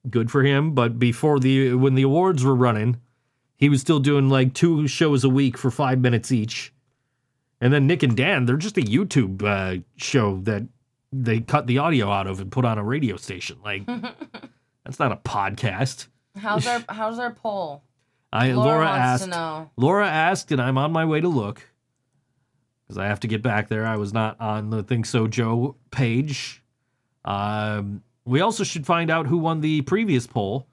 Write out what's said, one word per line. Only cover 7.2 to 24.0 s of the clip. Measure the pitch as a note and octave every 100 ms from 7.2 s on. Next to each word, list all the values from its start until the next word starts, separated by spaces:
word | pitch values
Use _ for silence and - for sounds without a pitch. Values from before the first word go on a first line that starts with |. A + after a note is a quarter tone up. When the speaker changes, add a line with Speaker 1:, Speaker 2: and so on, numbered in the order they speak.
| _ _ _ _
Speaker 1:
And | B2
then | C#3+ C#3
Nick | F3
and | C#3+ A2
Dan, | D3 E3 A#2+
they're | C#3
just | G3+ G3
a |
YouTube, | A2 B2 G#3 C#3 G2 F#2+
uh, | G#2 G2 F#2+ F#2 - _
show | - C3+ G#2 F#2+
that | G2+ G#2 A#2+ _ _ _ _
they | C3+ A#2+ A2+
cut | A#2 D3+ B2+
the | B2+
audio | D#3 C#3+ G2+
out | G2+ F#2+
of | F#2+
and | F#2+
put | C3
on | A#2+ A2
a |
radio | G#2 C#3+ B2+ F#2
station. | - F#2 - E2+
Like, | G#2 G2 D#3
Speaker 2:
<laughs> | A#3+ A#3+ - D4+ - - _ _ _
Speaker 1:
that's | - C3
not | C#3
a | -
podcast. | - G#2 G2 G2 A2+ F#2 C3 - - _ _ G3
Speaker 2:
How's | G#3 G#3+ A#3+
our, | A#3+ A#3
Speaker 1:
<laughs> |
Speaker 2:
how's | G#3 A3 A3+
our | B3
poll? | A#3 A3+ G3+ E3 C#3+ _ _ _ _ _
Speaker 1:
I, | A2 B2+
Speaker 2:
Laura | B2 B2+
Speaker 1:
Laura | - D#3+
Speaker 2:
wants | C3+
to |
Speaker 1:
asked, | B2+ B2 -
Speaker 2:
know. | E3+ E3 D#3 D#3+ -
Speaker 1:
Laura | C3 G3 G3+
asked, | D#3 E3 G3 -
and | C#3
I'm | B2 C3
on | D3
my | E3
way | D#3+ D#3
to | F3
look | C#3+ G2+ A2+ - _ _ _ _ _ _ _ _ _ _ _ _
'cause | F#2+
I | G2
have | G2+
to | A2+
get | G#2+
back | A#2+ G#2 G#2
there. | A2
I | A2
was | A2